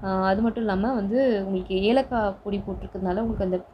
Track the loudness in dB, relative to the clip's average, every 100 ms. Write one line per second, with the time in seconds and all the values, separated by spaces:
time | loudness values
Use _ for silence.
0 | 0 0 2 4 2 0 0 0 0 0
1 | 0 2 2 2 0 -4 -2 0 4 2
2 | 2 0 -2 -4 -6 -6 -4 -8 -8 -6
3 | -2 -2 -2 -2 -2 -2 -6